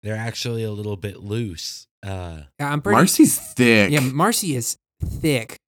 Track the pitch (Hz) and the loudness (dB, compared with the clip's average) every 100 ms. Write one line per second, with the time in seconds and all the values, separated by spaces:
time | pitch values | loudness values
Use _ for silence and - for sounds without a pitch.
0 | 104 110 113 - 123 117 110 104 104 101 | -8 -8 -8 -8 -6 -4 -6 -6 -8 -6
1 | 104 95 101 110 117 80 - - - _ | -8 -12 -8 -6 -6 -8 -12 -14 -20 _
2 | 98 95 87 80 73 _ 143 147 143 165 | -12 -10 -10 -12 -16 _ -4 -4 2 4
3 | 175 - 311 - - - 123 113 101 147 | 4 6 4 4 -6 2 6 6 6 4
4 | 131 135 185 233 190 131 117 - _ _ | 0 0 0 0 -2 -4 -4 -8 _ _
5 | 82 - 160 135 110 - | -8 -4 -2 -2 -4 -16